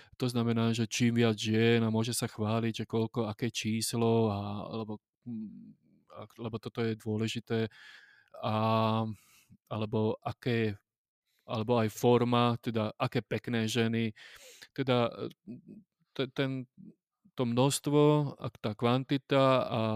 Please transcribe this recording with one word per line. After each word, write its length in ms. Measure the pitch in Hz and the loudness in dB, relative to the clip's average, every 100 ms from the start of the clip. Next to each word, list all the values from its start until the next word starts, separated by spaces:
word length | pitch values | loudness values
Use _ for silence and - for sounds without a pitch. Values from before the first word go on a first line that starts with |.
| - - | -20 -4
to 100 | 127 | -2
znamená, 480 | 120 117 113 113 | 0 2 2 2
že 120 | 113 110 | 2 -2
čím 320 | - 120 117 | 2 2 4
viac 200 | 117 104 | 2 2
žien 440 | 110 110 117 117 | 0 2 4 4
a 80 | 113 | 4
môže 240 | 110 117 | 0 0
sa 120 | 113 117 | -2 -4
chváliť, 480 | - 107 113 113 | -4 -2 0 -2
že 120 | 110 107 | -4 -4
koľko, 400 | 113 110 123 107 | -2 0 -2 -4
aké 240 | - 117 | -4 -6
číslo 800 | - 110 110 110 117 117 113 110 | -4 -4 -2 -2 0 2 4 2
a, 360 | 101 101 104 90 | 0 -6 -8 -8
alebo, 320 | 113 107 107 _ _ | -10 -10 -12 _ _
mm, 480 | 120 110 104 95 104 - _ 82 _ - | -12 -10 -12 -16 -20 -20 _ _ _ -20
ak-, 200 | 107 - | -20 -12
lebo 180 | 113 113 | -10 -8
toto 240 | 117 - | -10 -4
je 140 | 113 107 | -4 -4
dôležité 720 | 110 107 110 120 - 113 110 - - - - _ _ - | -6 -4 -4 -6 -4 -2 -2 -6 -20 -20 -20 _ _ -8
a, 140 | 120 110 110 110 110 110 110 104 _ _ _ - - | -4 -2 0 2 2 0 -2 -8 _ _ _ -20 -10
alebo 480 | 110 107 110 110 - | -6 -4 0 -2 -2
aké, 520 | 127 - 127 117 110 101 _ _ _ _ _ _ - | -8 -8 -4 0 -2 -4 _ _ _ _ _ _ -8
alebo 320 | 117 107 120 | -6 0 0
aj 120 | 110 | 0
forma, 680 | - 123 120 120 120 120 117 | 2 4 4 4 4 2 0
teda 320 | 120 113 107 - | -2 -2 -4 -4
aké 240 | 127 127 | -2 -2
pekné 460 | - 113 - 117 110 | -4 -6 -2 -2 0
ženy, 460 | 117 113 113 113 - - - - - - | 0 0 0 -2 -6 -20 -20 -20 -20 -16
teda, 400 | - 131 123 117 | -6 0 2 2
eh, 160 | - 117 - - 123 113 104 _ _ _ | -2 -10 -12 -18 -18 -18 -20 _ _ _
te-, 180 | - 131 | -6 -6
ten, 340 | - 135 131 123 _ - _ _ _ _ - | -2 -4 -4 -10 _ -20 _ _ _ _ -4
to 80 | |
množstvo 600 | 120 120 139 - 147 147 147 151 143 - | 0 2 2 2 0 4 6 4 0 -6
a 80 | - | -10
tá 220 | - 110 | -6 -8
kvantita 880 | 104 120 131 131 151 - 139 135 131 | 0 0 0 0 -4 2 4 6 4
a, 220 | - 117 110 | 2 -2 0